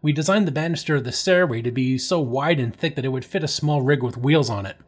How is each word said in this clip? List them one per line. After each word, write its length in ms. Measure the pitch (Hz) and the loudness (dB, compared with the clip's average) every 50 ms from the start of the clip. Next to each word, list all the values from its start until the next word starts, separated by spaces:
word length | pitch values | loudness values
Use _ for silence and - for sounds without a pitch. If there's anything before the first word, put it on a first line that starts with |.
We 100 | - 151 | 2 0
designed 340 | 147 147 151 175 190 214 208 | 0 2 2 2 2 4 2
the 60 | 170 | 2
banister 440 | 135 151 156 165 165 151 - - 151 | 0 -2 -2 -2 -4 -4 -2 -2 -2
of 80 | 143 117 | 0 -2
the 80 | 123 | -2
stairway 500 | 123 - - 190 180 180 180 156 117 117 | -6 -4 0 2 4 4 4 2 0 -2
to 80 | 113 123 | -2 -2
be 240 | 120 131 131 127 131 | -2 0 0 0 0
so 240 | 127 - - 143 170 | -2 -2 0 0 0
wide 400 | 147 120 120 135 143 160 175 147 | 0 0 -2 -2 0 2 2 2
and 160 | 123 117 - | 0 -2 -4
thick 180 | - - 165 156 | -4 -4 -4 -4
that 100 | - 127 | -2 -4
it 40 | 135 | -2
would 140 | 127 127 123 | -4 -4 -6
fit 180 | - - 147 | -6 -6 -4
a 60 | 151 147 | -4 -2
small 320 | - - - 147 147 147 | -4 -2 0 0 0 2
rig 220 | 127 131 147 131 | 2 2 2 2
with 160 | 123 120 110 120 | 0 -4 -4 -2
wheels 320 | 120 139 156 156 139 117 | 2 4 4 4 4 2
on 160 | 113 101 98 | -2 -4 -6
it. 100 | - - _ - | -8 -12 _ -20